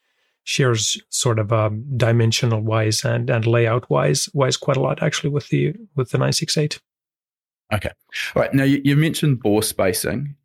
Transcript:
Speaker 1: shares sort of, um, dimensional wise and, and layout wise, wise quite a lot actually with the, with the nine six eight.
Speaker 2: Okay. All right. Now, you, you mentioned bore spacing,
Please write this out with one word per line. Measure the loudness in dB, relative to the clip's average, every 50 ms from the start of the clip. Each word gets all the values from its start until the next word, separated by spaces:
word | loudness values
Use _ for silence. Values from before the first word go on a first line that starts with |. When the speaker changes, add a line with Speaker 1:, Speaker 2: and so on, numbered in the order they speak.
| _ _ _ _ _ _ _ _ _
Speaker 1:
shares | -4 -2 0 2 2 2 0 0 -2 -4 -6 -8 _
sort | -6 -4 -2 0 0 0
of, | 0 0
um, | 0 0 0 0 -2 -4 -6 -6 -4 0
dimensional | 0 2 4 4 4 2 2 0 0 0 0 0
wise | -2 -2 0 0 0 0 0 -2 -2
and, | -2 -2 -2 -2 0
and | 0 0 2 2
layout | 2 2 2 2 0 0 -2 0
wise, | 0 0 2 2 0 0 -2 -4
wise | -2 0 0 0 0 -2
quite | -2 -2 0 0
a |
lot | 0 -2 -2 -2
actually | -2 -2 -2 -2 -4 -4
with | -4 -4 -4 -2
the, | -2 0 0 0 -2 -6 -12 -8 _
with | -4 -4 -2
the | -2 0
nine | 0 0 0
six | -2 -2 -2 -2 -2
eight. | -2 -2 -4 -8 _ _ _ _ _ _ _ _ _ _ _ _ _ _ _ _ _ _ -4
Speaker 2:
Okay. | -4 -4 -6 -8 _ _ _ -10 -10 -8 -4 -2
All | 0
right. | 0 2 2
Now, | 2 4
you, | 4 2 2 2
you | 2 4 4
mentioned | 4 2 0 0 0 0 0 2
bore | 2 2 2 2 2
spacing, | 0 -2 0 0 0 0 -2 -2 -4 -4 -4 -6 -8 -10 -10 _